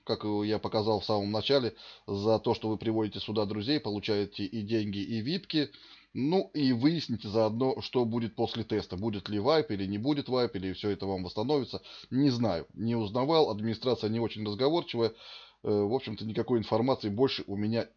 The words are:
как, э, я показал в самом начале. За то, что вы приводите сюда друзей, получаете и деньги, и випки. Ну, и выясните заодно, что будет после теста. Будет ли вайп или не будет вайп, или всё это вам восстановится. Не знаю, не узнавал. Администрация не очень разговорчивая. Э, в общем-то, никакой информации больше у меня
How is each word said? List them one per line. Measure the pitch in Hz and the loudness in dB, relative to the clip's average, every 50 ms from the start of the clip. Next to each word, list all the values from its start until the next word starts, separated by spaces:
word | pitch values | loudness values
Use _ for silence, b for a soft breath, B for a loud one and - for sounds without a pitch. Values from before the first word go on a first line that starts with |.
| - | -6
как, | - 117 - - | -4 -4 -2 -2
э, | 104 104 104 104 | -2 0 0 0
я | 107 107 101 | 0 0 0
показал | - 104 - 110 104 110 107 101 | -2 -2 0 0 2 2 2 0
в | - | 0
самом | - 107 104 101 101 | 0 0 0 0 0
начале. | 107 110 - - 139 139 123 107 - B B B B B B | -2 -2 2 2 2 2 2 0 -4 B B B B B B
За | B 101 98 101 110 110 107 | B -4 0 2 4 4 4
то, | - 123 113 | 4 2 0
что | - - 107 | 0 0 -4
вы | 107 | -4
приводите | 98 107 113 110 110 110 104 - 95 | -2 -2 0 0 0 0 -2 -4 -6
сюда | - - 107 110 104 | -6 -4 -2 -2 -2
друзей, | 98 104 107 101 123 151 147 | -2 -2 -4 -2 -2 -2 -2
получаете | 147 113 104 104 - - 104 101 101 101 - - 101 | -2 -4 -6 -4 -2 0 0 0 0 -2 -4 -6 -6
и | - - 117 | -6 -4 -6
деньги, | 104 101 117 110 104 104 95 101 | -4 -2 0 0 0 -2 -4 -4
и | 98 90 117 113 | -4 -4 -4 -4
випки. | 107 131 175 196 - - - 156 143 - B B B B B B B B | -4 -4 -4 -6 -4 -2 -2 -2 -2 -2 B B B B B B B B
Ну, | - - 127 147 180 190 - - | -6 -2 0 2 2 2 0 0
и | - 151 143 131 | 0 2 4 4
выясните | 127 113 123 156 170 160 - - 120 107 - 107 | 4 4 4 2 2 2 -2 -4 -4 -4 -4 0
заодно, | 98 113 110 107 110 117 131 131 120 - | 2 4 4 4 2 2 0 0 0 -2
что | - - - 127 120 | -4 -2 2 2 2
будет | 113 113 120 117 107 - | 2 2 0 -2 -2 -2
после | - 117 - - 117 110 | -2 -2 0 0 -2 -2
теста. | - 110 104 92 - - | 0 0 -2 -2 -2 -4
Будет | 90 104 113 101 98 - - | -4 -2 -2 -4 -4 -4 -4
ли | 104 104 | -2 0
вайп | 101 131 160 156 151 - | 2 4 4 4 2 0
или | 107 95 98 | -2 -4 -2
не | 95 101 | -2 -2
будет | 104 113 143 151 143 131 - | -2 0 0 0 0 -2 0
вайп, | 127 127 123 107 - | 0 0 0 0 -2
или | 98 90 92 90 | -4 -4 -6 -4
всё | - - 104 | -2 -2 -2
это | 101 - 98 | -2 -2 -2
вам | 98 95 92 92 | -2 -2 -2 -4
восстановится. | 87 - 107 110 127 151 143 120 - - 92 B B B B B B | -4 -4 -2 0 2 2 0 0 -2 -6 -10 B B B B B B
Не | - 131 143 143 | 0 2 4 4
знаю, | 120 117 120 107 87 80 71 - - | 4 4 2 2 2 0 -2 -6 -8
не | - 104 117 120 | -4 -2 0 0
узнавал. | 117 110 98 104 123 127 143 165 160 147 - | 0 0 0 0 0 2 4 6 6 6 4
Администрация | 107 104 107 113 110 - - 127 120 - - 107 | 2 -2 -2 -2 -2 -2 0 0 0 0 0 0
не | 110 117 | 0 0
очень | 117 101 - 107 107 | -2 -2 -4 -4 -6
разговорчивая. | 104 104 101 127 143 165 170 - - - 120 117 107 - B B B B B B B B B | -4 -2 2 2 2 2 2 -2 -2 0 0 0 0 0 B B B B B B B B B
Э, | - 107 | -2 0
в | 104 104 101 101 120 | 2 2 2 2 0
общем-то, | 131 - 113 107 - 107 | -2 -2 -4 -8 -6 -6
никакой | 110 104 117 110 - 123 117 | -6 -4 -4 0 2 2 0
информации | 98 - 113 110 117 135 127 - - 107 | 2 2 0 2 2 2 0 0 0 -2
больше | 98 107 135 131 - - - | 2 2 2 2 2 -2 -6
у | - 98 | -6 -4
меня | 101 104 107 113 117 - - _ | -2 -2 0 0 -2 -2 -4 _